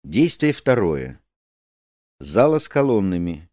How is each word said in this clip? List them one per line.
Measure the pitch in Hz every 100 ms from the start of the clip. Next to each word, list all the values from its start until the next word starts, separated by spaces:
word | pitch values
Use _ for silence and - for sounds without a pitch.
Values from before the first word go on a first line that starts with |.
| 67
Действие | 95 165 - 151
второе. | 139 - 120 90 73 65 - _ _ _ _ _ _ _ _ _ _
Зала | 71 90 143 156
с | -
колоннами. | 143 139 113 98 87 87 78 85